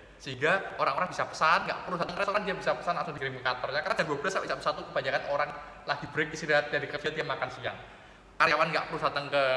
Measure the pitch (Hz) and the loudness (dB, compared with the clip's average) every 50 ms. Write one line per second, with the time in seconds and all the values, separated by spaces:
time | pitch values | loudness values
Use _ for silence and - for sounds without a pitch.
0 | - - - - - 143 131 120 135 156 185 196 185 - - - 151 151 135 139 | -20 -20 -20 -14 -10 -10 -2 0 2 4 4 2 0 -4 -2 0 2 2 2 2
1 | 180 180 - - 131 - - - 170 156 170 175 - 160 - - - 180 180 170 | 0 -2 0 -2 -2 -2 0 2 4 6 6 4 4 0 -4 -4 -4 -4 -2 -2
2 | - - 175 180 202 202 196 214 190 190 180 165 - 165 147 - - 175 170 151 | -2 -2 0 0 0 2 2 0 0 0 -2 0 0 0 0 0 0 0 0 0
3 | - 165 147 131 135 135 127 127 123 131 123 - - 127 131 147 - 190 - - | -2 -4 -4 -4 -4 -4 -4 -2 -2 -2 0 0 -2 -2 -2 -2 0 0 0 0
4 | 170 156 147 139 - 190 190 185 160 160 143 - - 156 139 - 175 - - 147 | 2 0 0 0 0 -2 -2 -2 -2 -2 -4 -2 0 -2 -2 -2 -6 -4 -4 -2
5 | 131 131 131 147 - - 143 143 147 143 - - - - - - - - 143 139 | 0 0 0 0 0 0 0 0 0 0 -4 -10 -12 -14 -16 -10 -4 -4 -4 -4
6 | 147 139 - 147 160 156 156 - 165 151 151 147 147 - - 143 139 131 - 143 | -4 -4 -2 -2 -2 -2 -2 -6 0 4 4 4 4 4 0 -2 -2 -2 -6 -4
7 | - 156 147 156 147 139 135 131 127 123 - 123 120 113 - - - - - - | -4 -4 -4 -2 -4 -4 -2 -4 -4 -6 -6 -6 -6 -8 -8 -8 -14 -16 -18 -20
8 | - - - - - - - - 156 165 147 151 160 165 156 147 - - 165 151 | -20 -20 -20 -20 -20 -20 0 2 4 4 6 4 4 2 2 0 0 -2 -4 0
9 | 156 143 - 143 143 135 139 143 135 131 131 | 0 0 0 0 -2 0 2 4 4 4 4